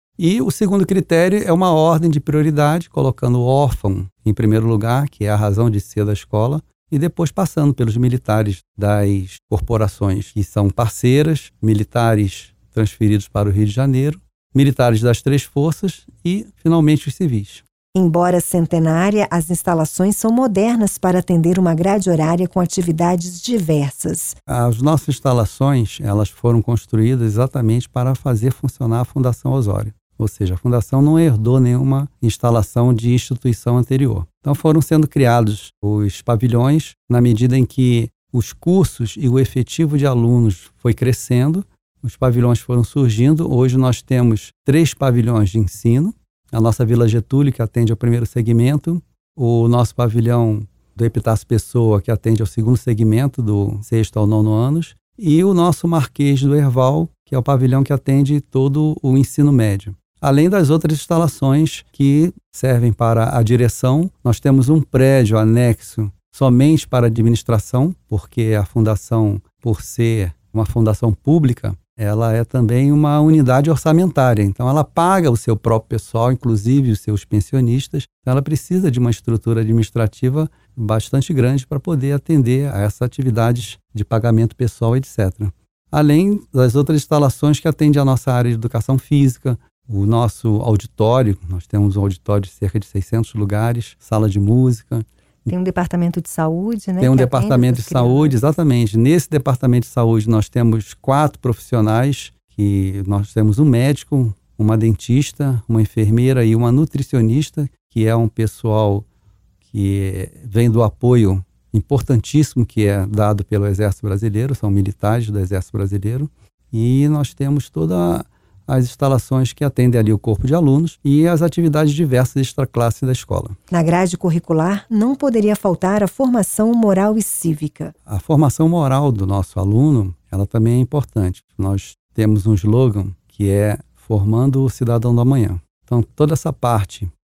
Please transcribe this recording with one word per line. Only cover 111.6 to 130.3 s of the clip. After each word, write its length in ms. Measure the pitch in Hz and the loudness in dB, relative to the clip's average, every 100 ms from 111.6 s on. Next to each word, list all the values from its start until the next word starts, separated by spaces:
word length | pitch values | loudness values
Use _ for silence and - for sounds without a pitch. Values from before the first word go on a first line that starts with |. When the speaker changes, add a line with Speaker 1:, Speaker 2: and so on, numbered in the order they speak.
| _ | _
Speaker 1:
importantíssimo 920 | 107 - 139 - 120 - 151 147 127 110 | -4 -2 -2 0 -2 0 0 0 -2 -2
que 180 | - 104 | 0 0
é 200 | 101 98 | 0 -2
dado 360 | 107 104 101 | 0 0 0
pelo 240 | 101 104 101 | -2 -2 0
Exército 400 | 95 104 - 104 | 0 -2 -2 -4
Brasileiro, 480 | 101 113 104 131 | -4 -2 -2 -4
são 160 | 123 104 | -4 -2
militares 600 | 98 98 - 101 117 110 | 0 -2 -4 -2 -2 -2
do 80 | 104 | -4
Exército 400 | 92 95 - 104 | -4 -4 -6 -6
Brasileiro, 520 | 98 101 101 127 151 - _ _ _ | -4 -4 -6 -6 -8 -12 _ _ _
e 380 | 113 117 135 147 | -2 0 2 2
nós 240 | 151 135 | 0 -4
temos 380 | - 139 143 - | -4 -2 -2 -4
todas 520 | 160 160 - 170 - - _ _ _ - | -6 -4 -2 -2 -4 -8 _ _ _ -4
as 180 | 131 | -2
instalações 720 | 123 - 139 127 - 131 127 | -2 -2 0 0 0 -2 -2
que 100 | - | -2
atendem 340 | 143 131 123 120 | -4 0 2 2
ali 140 | 107 | 2
o 60 | 107 | 0
corpo 280 | 117 101 127 | 0 -2 0
de 80 | |
alunos 440 | 165 147 139 165 - | 2 2 2 0 -4
e 240 | 143 147 165 | 0 2 2
as 140 | 165 | 2
atividades 540 | 170 170 165 151 156 | 0 0 0 2 0
diversas 420 | 147 156 127 127 139 | 0 0 0 0 -2
extraclasse 680 | 131 - 131 120 117 - 131 | -4 -4 -4 0 -2 -2 -4
da 60 | |
escola. 440 | 127 - 92 - 98 _ | -4 -4 -6 -6 -14 _
Speaker 2:
Na 120 | 175 | -2
grade 360 | 165 175 185 180 | 0 2 0 -2
curricular 640 | 185 165 - 160 170 202 - | -2 -2 0 -2 0 -4 -2
não 240 | 214 233 | 0 0
poderia 420 | 277 285 226 208 208 | 0 0 0 0 0
faltar 460 | 196 170 185 208 | -2 -2 0 0
a 40 | 196 | -2
formação 680 | - 262 240 185 - 220 | -2 0 0 -2 0 0
moral 420 | 233 214 190 208 214 | 2 2 2 2 0
e 60 | |
cívica. 720 | - - 170 151 151 - 156 - | -4 -4 -4 -4 -6 -8 -14 -14
Speaker 1:
A 160 | - 101 | -8 -8
formação 480 | - 151 143 - 160 | 0 2 2 2 0
moral 420 | 170 135 135 143 | 2 0 0 0
do 160 | 107 95 | 0 -2
nosso 320 | 98 92 90 | -2 -4 -4
aluno, 560 | 98 110 151 127 95 - _ | 0 2 2 2 -2 -8 _